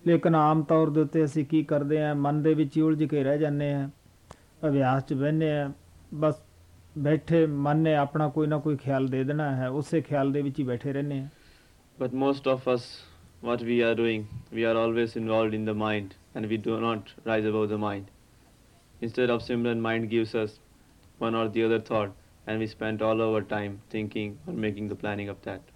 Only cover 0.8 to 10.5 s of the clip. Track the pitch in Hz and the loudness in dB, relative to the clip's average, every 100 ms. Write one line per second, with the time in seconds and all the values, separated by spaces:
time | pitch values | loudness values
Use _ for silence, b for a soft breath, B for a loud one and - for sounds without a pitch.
0.8 | 160 151 151 160 151 156 143 156 151 147 | 4 2 2 2 0 0 0 0 2 -2
1.8 | 143 156 151 147 139 151 156 156 147 156 | 0 0 0 0 0 2 2 2 2 2
2.8 | 156 151 156 147 135 147 151 143 147 143 | 2 2 0 0 2 2 0 0 0 -2
3.8 | 139 - - _ - B B - 156 139 | -4 -8 -20 _ -20 B B -4 0 2
4.8 | 131 135 131 135 143 156 156 147 139 139 | 2 2 0 -2 0 2 0 0 -4 -8
5.8 | - - - 151 151 156 - - - - | -20 -20 -14 -2 0 -2 -10 -20 -20 -20
6.8 | - 151 143 156 - 165 160 143 143 156 | -16 -4 0 0 2 4 4 2 2 2
7.8 | 160 151 143 156 151 147 151 151 156 143 | 4 2 2 0 0 0 0 0 0 -2
8.8 | 139 135 135 131 131 147 151 131 127 139 | 0 0 0 0 -2 -2 -2 -2 -2 -4
9.8 | 139 165 147 143 139 143 139 | -2 -2 0 0 0 0 -2